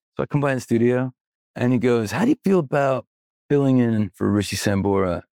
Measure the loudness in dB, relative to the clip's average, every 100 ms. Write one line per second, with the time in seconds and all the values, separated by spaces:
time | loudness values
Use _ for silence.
0 | _ -8 -4 -2 -2 -2 -2 0 2 0
1 | -4 _ _ _ _ -4 0 2 2 0
2 | -2 -2 0 0 0 0 0 -2 -2 -4
3 | -8 _ _ _ -2 2 4 4 2 0
4 | -4 -2 0 0 -2 -4 -2 0 0 0
5 | 0 -4 -10